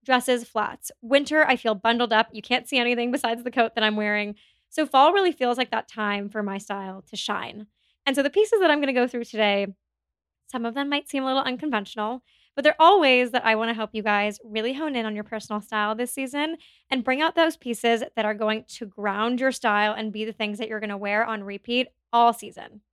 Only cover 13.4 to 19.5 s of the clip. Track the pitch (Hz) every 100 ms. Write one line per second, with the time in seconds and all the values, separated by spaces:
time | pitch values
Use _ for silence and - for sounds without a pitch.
13.4 | 226 220 226 226 214 220 214 208 208 202
14.4 | 226 214 226 269 311 254 220 208 208 220
15.4 | - 214 202 214 208 220 240 - 262 285
16.4 | 311 330 _ _ _ 269 233 262 320 -
17.4 | 330 320 247 226 240 233 247 - 214 208
18.4 | 214 220 - - 208 196 202 196 226 247
19.4 | 269